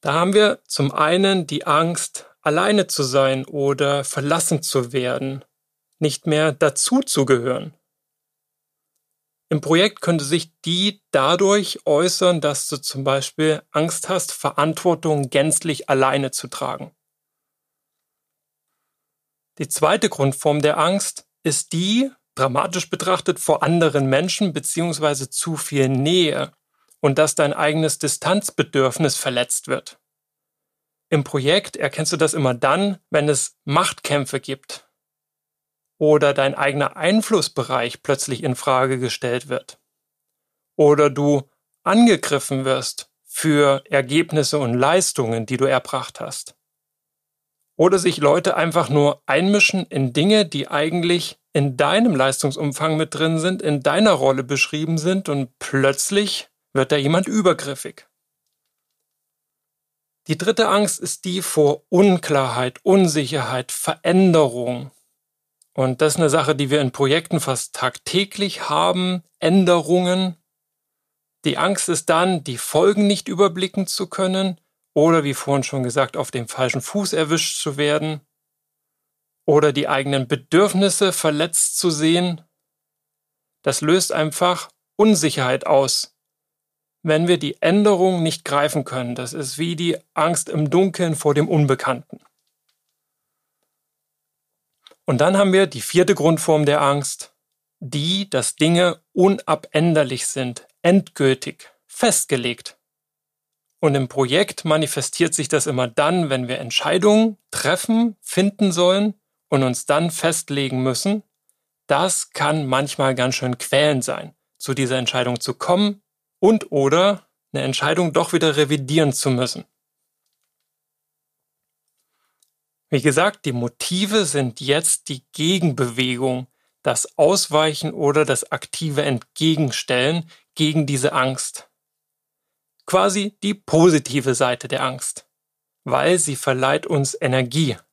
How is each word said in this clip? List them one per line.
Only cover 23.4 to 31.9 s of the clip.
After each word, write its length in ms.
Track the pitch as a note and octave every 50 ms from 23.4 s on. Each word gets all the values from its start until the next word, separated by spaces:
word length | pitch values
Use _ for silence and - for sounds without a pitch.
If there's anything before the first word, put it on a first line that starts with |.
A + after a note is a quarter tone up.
| - - D#3 - -
anderen 440 | C#3+ E3 E3+ E3 D#3 C3+ D3 C#3
Menschen 480 | C3+ C3 C#3 E3+ F#3 - - G#3+ F#3+ D3+
beziehungsweise 720 | D3+ C#3+ - - E3+ E3 F3 D#3+ C#3 D3+ D3+ D3 C3+ C3+ B2
zu 300 | - - - E3+ E3 C#3+
viel 320 | - - D3 C#3+ C3+ C3
Nähe 600 | C3+ B2+ C3+ D3+ F3 F#3 F3 D#3 C#3+ C#3 C#3 C#3 _ _ _ _ _ _ _ _ _ _
und 180 | - D3 C#3 C#3
dass 160 | D#3 D#3 -
dein 180 | - D#3 C#3+ D3
eigenes 460 | - D#3 D3 D#3 D#3+ D#3+ D#3 D3 -
Distanzbedürfnis 1200 | - D3 - - - D3+ F3+ G3+ G3+ - - - C3+ - - C#3 C3+ C3 A#2 - E3 D3 B2+
verletzt 520 | - - D3 B2+ B2 B2 - - - - -
wird. 320 | C3 - - - - _ _ _ _ _ _ _ _ _ _ _ _ _ _ _ _ _ _ _ _ _ _ _
Im 140 | - D#3 C#3
Projekt 520 | - - D3 B2+ C#3 E3 G3+ G3+ - -
erkennst 360 | - D3+ C#3